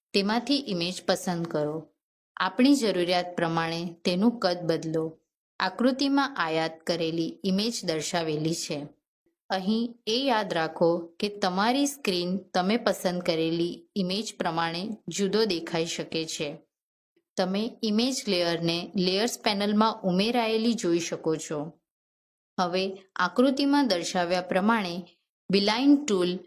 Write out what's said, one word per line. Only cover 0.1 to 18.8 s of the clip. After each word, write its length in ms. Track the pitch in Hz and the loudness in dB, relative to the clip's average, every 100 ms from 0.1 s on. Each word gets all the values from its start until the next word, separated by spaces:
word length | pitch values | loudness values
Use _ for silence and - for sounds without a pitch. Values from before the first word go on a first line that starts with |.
તેમાંથી 500 | 202 196 226 233 285 285 | 0 0 0 0 -2 -2
ઇમેજ 360 | 180 170 180 - | -4 -4 -4 -2
પસંદ 420 | 180 190 170 165 | -2 0 -4 -2
કરો. 400 | 156 151 156 160 _ _ _ _ - | -2 -2 -4 -10 _ _ _ _ -4
આપણી 380 | 185 190 254 285 | -4 4 4 6
જરૂરિયાત 600 | 220 180 175 180 180 175 | 4 0 2 0 0 -2
પ્રમાણે 460 | 170 165 165 165 175 170 - | 0 0 -2 -4 -6 -4 -2
તેનું 340 | 180 220 233 | 2 2 2
કદ 200 | 185 175 | 0 0
બદલો. 540 | 170 160 160 160 160 160 _ _ _ _ | 0 -2 0 -2 -4 -8 _ _ _ _
આકૃતિમાં 760 | 190 - 240 262 277 277 269 277 | -4 2 0 2 2 2 0 -2
આયાત 480 | 165 160 160 165 | -2 0 -2 -4
કરેલી 560 | - 170 165 165 165 - | -4 -2 -2 -2 -4 -4
ઇમેજ 420 | 196 185 220 233 180 | -2 0 0 -4 -4
દર્શાવેલી 720 | 160 151 175 160 151 156 165 | -4 -2 -2 0 0 0 -2
છે. 320 | - 151 147 - _ _ _ _ _ | -4 -6 -8 -16 _ _ _ _ _
અહીં 460 | 190 185 220 233 - - | -4 0 -2 -2 -8 -4
એ 100 | 233 269 | -2 0
યાદ 280 | 220 196 | 0 0
રાખો 360 | 170 160 160 170 170 170 - | -2 -2 2 2 2 -2 -6
કે 100 | 208 | -6
તમારી 560 | 208 190 180 214 262 285 | -2 -2 2 2 2 0
સ્ક્રીન 520 | - - 180 175 190 | -2 -4 -2 -2 -4
તમે 400 | - 185 180 233 | -2 -2 0 2
પસંદ 440 | 233 190 185 180 | 0 0 -2 -2
કરેલી 600 | 175 160 165 170 175 - - 208 | 0 0 0 0 -2 -4 -8 -4
ઇમેજ 400 | 180 196 214 - | -2 -2 -6 -4
પ્રમાણે 600 | 180 165 165 170 208 214 - | -2 0 -2 -2 -8 -10 -10
જુદો 380 | 165 196 208 220 | -4 0 2 2
દેખાઈ 400 | 170 165 170 165 | 0 -2 -2 -2
શકે 400 | - 151 160 160 | -4 -6 -6 -6
છે. 240 | - 151 143 _ _ _ _ _ _ _ - | -6 -6 -8 _ _ _ _ _ _ _ -4
તમે 340 | 185 196 226 - | -2 0 -4 -4
ઇમેજ 320 | 226 208 254 262 - | -2 0 0 -2 -2
લેયરને 640 | 180 170 170 165 170 | 0 0 0 0 -2